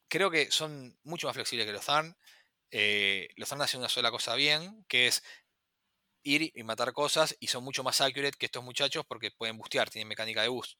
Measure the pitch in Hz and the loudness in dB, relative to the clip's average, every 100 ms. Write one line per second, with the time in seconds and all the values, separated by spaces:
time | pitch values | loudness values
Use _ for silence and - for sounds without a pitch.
0 | - 160 190 160 - - 156 147 123 - | -4 2 4 4 2 0 -2 -8 -14 -16
1 | 147 165 143 127 110 120 107 104 - 147 | -10 -6 -4 -4 -4 -2 -2 -4 0 2
2 | 160 - - - _ _ _ 113 104 104 | 0 -8 -20 -20 _ _ _ 2 4 4
3 | 98 98 78 - 107 139 139 131 120 127 | 4 2 -4 -10 -6 -2 -2 0 -2 0
4 | 117 117 - 123 147 151 180 220 - 123 | 0 0 -2 2 2 2 -2 -12 0 4
5 | 123 - - - _ _ _ _ _ _ | 4 4 -2 -18 _ _ _ _ _ _
6 | _ _ 147 147 160 - 113 113 123 135 | _ _ 0 2 0 -4 -6 -2 -2 0
7 | 147 160 156 - 120 123 131 139 131 - | 2 2 2 0 -2 -2 -2 -4 0 2
8 | 139 139 143 - 120 127 123 120 139 160 | 2 2 -2 -2 -6 -6 -8 -2 0 0
9 | - 113 107 - 113 113 - 131 107 110 | -6 -8 -8 -4 -6 -6 -2 0 0 -2
10 | 107 107 110 110 113 127 - | -8 -6 -4 0 0 0 -8